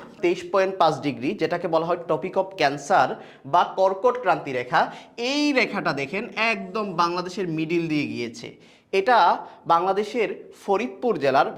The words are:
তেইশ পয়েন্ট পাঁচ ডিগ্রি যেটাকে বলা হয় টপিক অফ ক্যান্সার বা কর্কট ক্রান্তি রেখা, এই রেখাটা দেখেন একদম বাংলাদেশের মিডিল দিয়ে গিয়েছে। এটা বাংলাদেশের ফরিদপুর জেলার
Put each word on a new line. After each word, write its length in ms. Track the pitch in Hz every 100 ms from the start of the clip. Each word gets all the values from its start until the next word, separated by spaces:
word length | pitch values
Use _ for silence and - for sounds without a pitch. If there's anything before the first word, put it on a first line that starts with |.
| - -
তেইশ 200 | 175 185 -
পয়েন্ট 220 | 202 190 190
পাঁচ 120 | 165 143 143
ডিগ্রি 240 | 120 127 208
যেটাকে 260 | 156 175 175 160
বলা 120 | 165
হয় 100 | 175 165
টপিক 240 | 156 185 190
অফ 60 | 185 -
ক্যান্সার 500 | 147 143 - 185 131 226 - - 135
বা 80 | 160 202 -
কর্কট 360 | 190 190 247 247
ক্রান্তি 280 | 185 160 147 123
রেখা, 220 | 120 165 240 - - - 240
এই 120 | 285 294 262
রেখাটা 320 | 214 214 170 139
দেখেন 220 | 139 190 226 - 226
একদম 340 | 214 190 208 208 170
বাংলাদেশের 460 | 170 175 175 180 185 156
মিডিল 260 | 160 170 165
দিয়ে 140 | 151 127
গিয়েছে। 360 | 117 117 - 117 - - _ _
এটা 240 | 185 196 240 175 233 - - -
বাংলাদেশের 560 | 165 180 190 208 247 196 208 - -
ফরিদপুর 520 | - 190 247 - 247 180
জেলার 240 | 135 131 180